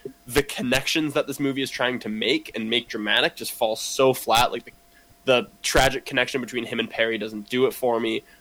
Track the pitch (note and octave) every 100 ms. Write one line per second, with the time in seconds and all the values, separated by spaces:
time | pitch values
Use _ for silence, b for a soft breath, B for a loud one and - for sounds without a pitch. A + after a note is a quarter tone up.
0 | B - B2 C3 - - B2 C3 - D#3+
1 | D3+ D3+ C#3+ C3+ C#3 C3+ C3 - B2+ A#2+
2 | A2 G#2+ A2+ D#3 - A#2 A2 A#2+ - A2
3 | G#2 A2+ D#3 - A2+ - A2+ A2+ - -
4 | C3+ B2+ - A2+ B2 A#2+ - - _ b
5 | b _ C3 B2 G2+ - - D3 C3+ C3
6 | - C3 B2 C3 A#2 B2 A2+ A#2 A2+ -
7 | A2+ A2 A2 G#2+ G#2 B2+ C3 - B2 A#2
8 | A#2 A2 b b